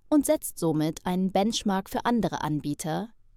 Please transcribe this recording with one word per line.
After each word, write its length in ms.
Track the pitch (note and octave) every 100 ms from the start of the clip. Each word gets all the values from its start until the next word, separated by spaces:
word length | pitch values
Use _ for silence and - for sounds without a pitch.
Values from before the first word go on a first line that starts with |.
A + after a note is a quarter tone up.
| -
und 160 | D4+
setzt 360 | C#4 D#4 - -
somit 440 | E3 D#3 D#3 E3+
einen 280 | - F3+ F#3+
Benchmark 580 | F#3 G#3 A3 G#3+ F#3+ -
für 140 | B3
andere 380 | - A#3 F#3+ D3+
Anbieter 680 | D3+ D3+ C#3+ D3 E3 E3 G#3+ - -